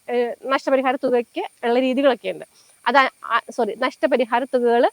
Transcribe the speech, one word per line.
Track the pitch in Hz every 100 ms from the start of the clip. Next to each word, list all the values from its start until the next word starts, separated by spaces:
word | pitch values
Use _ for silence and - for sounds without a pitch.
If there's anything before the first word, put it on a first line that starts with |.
| -
ഏ, | 240 240 -
നഷ്ടപരിഹാര | 240 269 - 269 262 269
തുകയ്ക്ക് | 262 247 233 339 415 -
ഉള്ള | 240 247
രീതികളൊക്കെ | 262 254 277 233 190
ഉണ്ട്. | 160 - _ _ _ 233
അത് | 269
ആ, | 262 -
ആ, | - 175 -
സോറി, | 247 214 202
നഷ്ടപരിഹാര | 262 - 294 269 233 240
തുകകൾ | 269 254 240 233 349